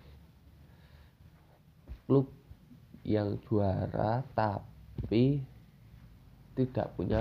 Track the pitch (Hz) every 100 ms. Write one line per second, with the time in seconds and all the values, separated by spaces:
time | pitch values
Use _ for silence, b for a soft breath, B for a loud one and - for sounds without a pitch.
0 | - - - - - - b b b b
1 | b - - - - - - - - -
2 | - 135 135 - - - - - - -
3 | - 107 101 110 - 107 98 98 101 107
4 | 110 120 135 - 107 98 - - - -
5 | - 110 131 143 131 - - - - -
6 | - - - - - - 127 113 - -
7 | 92 113